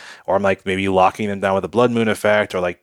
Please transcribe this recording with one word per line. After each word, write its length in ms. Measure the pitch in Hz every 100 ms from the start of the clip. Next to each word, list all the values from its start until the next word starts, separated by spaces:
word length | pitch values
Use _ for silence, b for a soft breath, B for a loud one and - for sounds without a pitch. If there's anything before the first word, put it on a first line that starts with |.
| B B -
or 80 |
I'm, 80 | 98
like, 240 | 98 190 -
maybe 220 | 135 98
locking 400 | 92 92 - 107
them 100 | 101
down 160 | 98
with 100 | 95
a 40 | 90
Blood 240 | 107 123
Moon 160 | 117 110
effect, 480 | 101 107 104 101 92
or, 40 |
like, 220 | 90 -